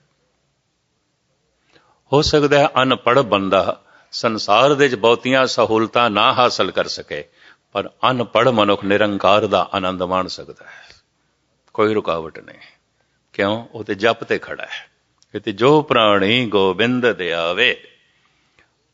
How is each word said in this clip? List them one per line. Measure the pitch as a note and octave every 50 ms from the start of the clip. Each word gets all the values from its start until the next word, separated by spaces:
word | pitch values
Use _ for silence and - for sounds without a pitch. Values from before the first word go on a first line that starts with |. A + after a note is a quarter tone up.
| _ _ _ _ _ _ _ _ _ _ _ _ _ _ _ _ _ _ _ _ _ _ _ _ _ _ _ _ _ _ _ _ _ _ _ _ _ _ _ _ _ -
ਹੋ | - C#3+
ਸਕਦਾ | D3+ - - - C#3+ C#3 C#3+ C#3+
ਹੈ | C#3+ - - B2
ਅਨਪੜ੍ਹ | B2+ C3 B2+ G#2+ - A#2 B2 C3+
ਬੰਦਾ | C#3 G#2 G2+ G2 G2 F#2+ F#2+ F#2+ F2+ G#2 - - _ _ _ _ _ _
ਸੰਸਾਰ | - - - A#2 A2 G#2 - - G#2 A2 C3 C#3+ D3
ਦੇ | C3+ C#3+ C#3
'ਚ | B2
ਬਹੁਤੀਆਂ | G#2 G2 A2+ A#2+ A#2 - B2+ C3 C3+ C3
ਸਹੂਲਤਾਂ | A#2+ - - A2+ G2+ A2 A2 A2+ G2+ - A#2+ A#2+ A#2
ਨਾ | G2+ G#2 A2 B2+
ਹਾਸਲ | B2 A#2+ B2 A#2 - - G#2 F#2
ਕਰ | - G2+ F2
ਸਕੇ, | E2 - - - - E2+ D2 D2 _ _ _ _ - - _ _ _
ਪਰ | - G2+ G2 - _ _ - A#2+
ਅਨਪੜ੍ਹ | C3 B2 A2+ F#2+ - A2 A#2+ C3
ਮਨੁੱਖ | A#2+ A2 G#2 G#2 G2+ - G2+
ਨਿਰੰਕਾਰ | G2 G2+ G2+ G#2+ G#2 G2+ F#2+ - F#2 G2+ G#2+ G#2+
ਦਾ | G2+ G2 F#2+ E2+ -
ਆਨੰਦ | - G2 F#2+ F#2 F#2 F2+
ਮਾਣ | F#2 F2+ F#2 F#2 F#2
ਸਕਦਾ | E2+ - - D2+ C#2+ C#2 - -
ਹੈ, | - - - - - - _ _ _ _ _ _ _ _ _ _ _ _ _ _ _ -
ਕੋਈ | - G#2+ G#2+ G#2+
ਰੁਕਾਵਟ | G#2+ F#2 F2 E2 E2 D#2+ D#2+ - -
ਨਹੀਂ। | - - - - - - _ _ _ _ _ _ _ _ _ _ _ _
ਕਿਉਂ? | - - G2+ G2 G#2+ A2+ A#2 -
ਉਹ | - A#2 G#2
ਤੇ | - G#2+
ਜਪ | F#2+ G#2+ A#2 A2 - -
ਤੇ | - A2 F#2
ਖੜਾ | - - D2+ C#2 -
ਹੈ। | - - - - _ _ _ _ _ _ _ _ _ -
ਇਹ | G#2+
ਤੇ | - A#2
"ਜੋ | G2+ G2 A2+ C3+ D3+ D#3
ਪ੍ਰਾਣੀ | D3 - - B2 A2 G#2 G2+ G2 F#2+ G2 A2+ B2 B2+
ਗੋਬਿੰਦ | A2 G2+ G2+ F#2+ F#2+ F2+ F#2 A2+ A#2+ B2+ B2 A#2+ A#2 G2+ F2
ਧਿਆਵੇ, | F2+ E2+ E2 E2+ E2 E2+ F2+ G2 B2 A#2 - - - - _ _ _ _ _ _ _ _ _ _ _ _ _ _ _ _ _ _ _ _